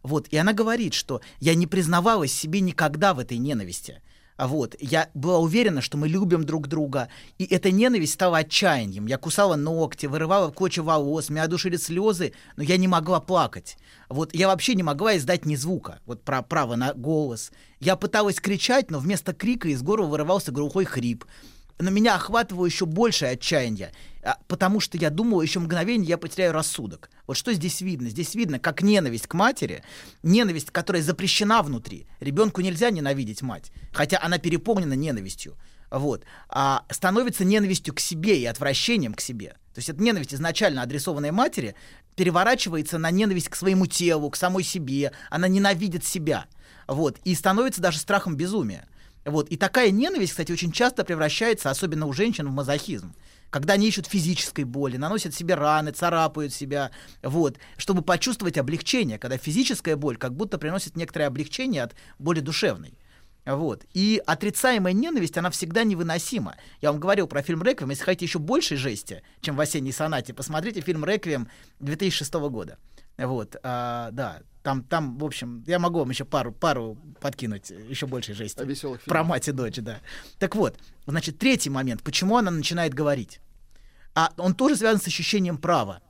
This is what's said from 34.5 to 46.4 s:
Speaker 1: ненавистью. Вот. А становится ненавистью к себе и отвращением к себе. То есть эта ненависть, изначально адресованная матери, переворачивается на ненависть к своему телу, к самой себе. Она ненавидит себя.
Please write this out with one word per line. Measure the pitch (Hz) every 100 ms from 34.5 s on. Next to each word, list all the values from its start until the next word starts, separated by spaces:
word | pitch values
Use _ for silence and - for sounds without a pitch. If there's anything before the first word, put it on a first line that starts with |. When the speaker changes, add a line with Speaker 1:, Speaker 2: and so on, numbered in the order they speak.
| 165 214 208 160
Speaker 1:
ненавистью. | 131 160 120 95 - 73 - - - -
Вот. | 135 143 117 - - -
А | 135 139 135 -
становится | - 185 208 247 - 185
ненавистью | 214 202 190 -
к | 143
себе | - 165 190 175
и | 120
отвращением | 110 139 131 - 233 123
к | 107
себе. | - 120 87 - -
То | -
есть | 120
эта | 151
ненависть, | 226 202 135
изначально | 139 165 160 208 135
адресованная | 123 143 160 143 147
матери, | 185 285 - 113 - - - _ -
переворачивается | 180 170 208 254 190 165 143 165
на | 165
ненависть | 180 214 180 -
к | -
своему | 185 185 185
телу, | - 175 156 147
к | -
самой | 180 185
себе. | 175 185 135 139 139 - -
Она | 151 185
ненавидит | 190 202 180 196 165
себя. | - 185 151 117